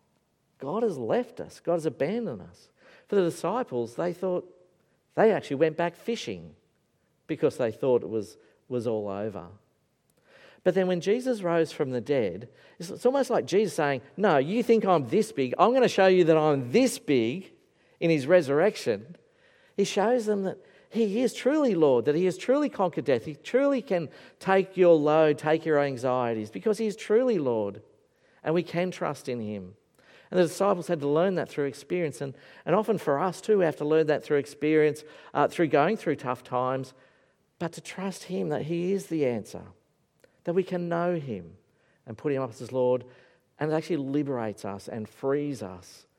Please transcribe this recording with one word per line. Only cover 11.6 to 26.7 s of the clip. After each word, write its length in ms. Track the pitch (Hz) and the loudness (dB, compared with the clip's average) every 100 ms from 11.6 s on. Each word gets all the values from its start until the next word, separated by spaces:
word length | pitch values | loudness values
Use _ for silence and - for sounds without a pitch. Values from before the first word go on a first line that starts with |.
| 160 | 0
from 180 | - 139 | -2 -4
the 100 | 123 | -4
dead, 480 | 113 139 101 85 117 _ _ - | 0 0 0 -4 -12 _ _ -18
it's, 120 | 175 | -14
it's 160 | 180 247 | -2 0
almost 240 | 277 254 | 0 0
like 160 | 196 120 | -2 0
Jesus 280 | 190 202 | 0 0
saying, 280 | - 147 131 - - | 0 -2 -2 -6 -2
"No, 220 | 202 147 | 2 4
you 260 | 143 226 | 2 0
think 220 | 240 226 196 | 2 2 4
I'm 220 | 170 120 | 2 2
this 240 | 180 214 | 0 0
big. 240 | - 127 - | -2 -4 2
I'm 160 | 202 | 4
gonna 160 | 262 233 | 4 2
show 180 | - 190 | 4 6
you 160 | 185 165 | 6 6
that 120 | 160 | 6
I'm 340 | 156 139 123 | 4 2 2
this 280 | 196 262 - | 2 2 0
big," 520 | - 131 113 175 - _ _ _ _ _ | 0 2 2 -4 -12 _ _ _ _ _
in 100 | 170 | 0
his 180 | 156 131 | 0 4
resurrection. 920 | 180 139 143 202 208 131 101 127 - _ _ _ _ _ - | 4 4 2 2 0 -2 -4 -6 -20 _ _ _ _ _ -4
He 80 | |
shows 420 | 196 202 208 247 214 | -2 2 2 2 0
them 180 | 202 | -2
that 140 | 190 - - _ _ | -2 -6 -14 _ _
he 320 | 214 214 214 | -2 0 0
is 120 | 254 | -2
truly 420 | - 254 311 269 170 | 0 0 2 2 4
Lord, 300 | 147 123 123 | 6 4 2
that 100 | 151 | 2
he 100 | 185 | 0
has 120 | 180 | -2
truly 320 | - 277 285 | 0 2 0
conquered 360 | - 180 - 135 | 0 -2 -2 0
death. 200 | 120 156 | -2 -2
He 100 | 143 | -12
truly 460 | - 247 285 269 | -2 0 2 0
can 280 | - 180 139 - - _ | -2 -4 -4 -12 -20 _
take 380 | 190 190 185 180 | 2 2 2 4
your 180 | 180 160 | 6 8
load, 420 | 147 156 156 143 | 6 4 4 2
take 280 | 156 160 160 | 0 0 2
your 140 | 147 | 2
anxieties, 720 | 143 123 127 127 120 113 107 | 2 -2 -2 0 0 -2 -6
because 280 | 190 220 | -4 -2